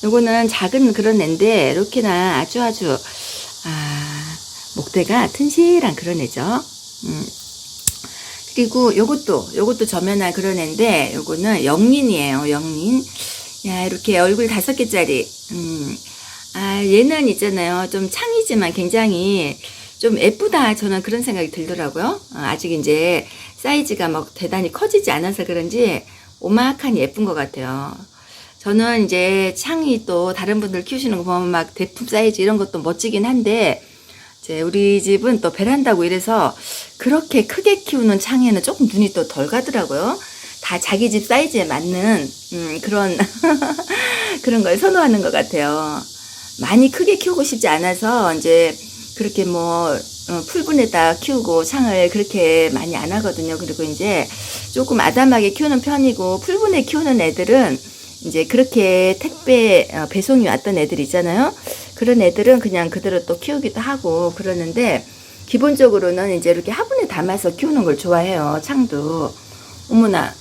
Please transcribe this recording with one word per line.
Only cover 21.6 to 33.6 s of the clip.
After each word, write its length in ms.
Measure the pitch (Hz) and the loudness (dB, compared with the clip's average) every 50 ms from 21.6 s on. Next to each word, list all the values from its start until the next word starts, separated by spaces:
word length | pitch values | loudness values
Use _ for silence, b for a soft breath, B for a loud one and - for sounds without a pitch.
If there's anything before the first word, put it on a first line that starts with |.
| 160 165 180 180 165 143 135 160 180 240 381 403 - - - | -8 -8 -6 -6 -6 -6 -4 -4 -4 -4 -4 -6 -10 -16 -12
어, 20 | - | -8
아직 340 | 147 139 - 165 - 175 | -6 -4 -4 -4 -4 -4
이제 560 | 165 156 143 147 147 151 160 175 175 156 - B B B B B B B | -4 -2 0 2 2 2 2 2 0 0 -2 B B B B B B B
사이즈가 460 | - 254 285 294 294 294 214 196 190 165 | -4 0 0 0 0 -2 -4 -4 -2 -4
막 240 | 160 156 151 - - | -4 -4 -6 -10 -12
대단히 360 | - 185 170 - 190 185 170 | -10 -8 -4 -4 -2 -4 -4
커지지 400 | - - - 427 - 403 403 - | -4 -4 -4 2 2 2 2 2
않아서 320 | 127 147 165 185 196 196 185 | -2 0 -2 -4 -4 -4 -6
그런지 600 | - 175 170 165 170 190 233 247 214 165 123 B B B B B B B B | -4 -4 -4 -4 -4 0 0 0 2 0 -2 B B B B B B B B
오막하니 600 | - 175 202 226 247 262 277 269 - 277 233 190 | -2 0 2 2 2 2 -2 -2 -2 -2 0 0
예쁜 260 | 131 135 - - 214 | 0 -2 -2 -2 -2
것 80 | 196 170 | -2 -2
같아요. 640 | 151 143 131 - - 131 127 131 135 139 143 - - 196 - B B B B B B B B B B | -4 -6 -6 -6 -10 -8 -6 -6 -8 -8 -10 -12 -14 -18 -20 B B B B B B B B B B
저는 460 | - 208 208 220 226 233 240 226 214 | -4 0 2 2 2 2 2 2 0
이제 480 | 190 180 180 180 185 190 196 190 185 180 - | 2 2 2 2 2 2 2 0 0 -2 -6
창이 480 | - 262 330 330 320 294 254 220 - | -6 -4 -4 -2 0 0 0 -2 -2
또 280 | - 185 175 175 180 165 | -2 0 0 0 0 -2
다른 260 | - 185 190 208 214 | -4 -2 -2 -2 0
분들 240 | 214 202 190 180 175 | -2 -2 -4 -6 -6
키우시는 340 | - 262 262 269 254 214 185 | -6 -6 -4 -2 -2 -2 -2
거 60 | 175 | -2
보면 260 | 185 180 180 180 175 | -2 -2 -2 0 0
막 240 | 180 170 165 160 - | 0 -2 -2 -4 -4
대품 340 | - 185 185 - - 233 - | -6 -6 -6 -6 -12 -10 -4
사이즈 340 | - 214 220 226 220 214 | 0 2 2 2 2 2
이런 160 | 185 202 214 214 | 0 2 2 2
것도 220 | 196 185 - 170 | 0 -2 -4 -6
멋지긴 440 | 143 156 170 170 - 226 214 202 202 | -4 -4 -4 -2 -4 -4 -2 0 0
한데, 560 | 240 262 247 220 208 208 233 | 2 2 2 2 2 2 2